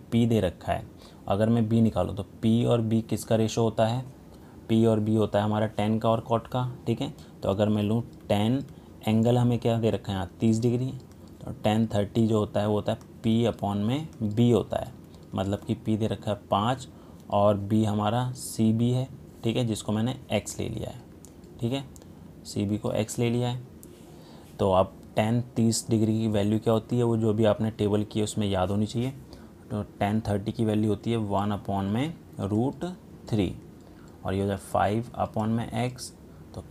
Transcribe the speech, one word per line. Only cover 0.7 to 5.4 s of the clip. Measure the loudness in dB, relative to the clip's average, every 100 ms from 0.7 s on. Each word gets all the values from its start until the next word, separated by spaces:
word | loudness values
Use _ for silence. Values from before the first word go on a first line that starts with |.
है, | -4 -6 -18 -20 -12 -2
अगर | 2 4
मैं | 4 4
बी | 4
निकालूँ | 4 2 -2 -4
तो | -10 -2
पी | 2 4
और | 4 2
बी | 2 0
किसका | 0 -4 0 2
रेशियो | 2 2
होता | 0 2 0
है, | 0 -6 -14 -20 -20 -20 -14 0
पी | 4 6
और | 4
बी | 2
होता | 2 2
है | 2